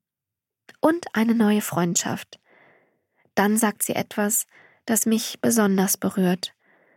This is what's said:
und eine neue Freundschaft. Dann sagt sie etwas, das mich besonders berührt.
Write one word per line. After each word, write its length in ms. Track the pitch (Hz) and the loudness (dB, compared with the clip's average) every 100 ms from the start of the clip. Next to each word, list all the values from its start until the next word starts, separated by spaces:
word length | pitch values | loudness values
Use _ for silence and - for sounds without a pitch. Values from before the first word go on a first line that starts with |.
| _ _ _ _ _ _ - - | _ _ _ _ _ _ -20 -2
und 280 | 302 339 - | 0 0 -4
eine 200 | 214 226 | -2 0
neue 280 | 226 208 208 | 2 2 2
Freundschaft. 760 | - 170 175 190 - - - - _ _ _ _ _ _ _ _ _ - | 0 -2 -2 -2 -4 -6 -10 -20 _ _ _ _ _ _ _ _ _ 0
Dann 220 | 202 220 | 2 2
sagt 260 | 214 - | 0 -2
sie 120 | - - | -4 -4
etwas, 520 | 202 - 208 - - - - _ - | -4 -4 -2 -2 -6 -14 -20 _ -2
das 200 | 220 220 | 0 2
mich 340 | 220 - - | 0 -2 -2
besonders 560 | 233 233 202 190 190 - | 0 2 2 2 0 0
berührt. 560 | 190 196 185 180 - - _ _ _ | -2 0 0 0 -6 -16 _ _ _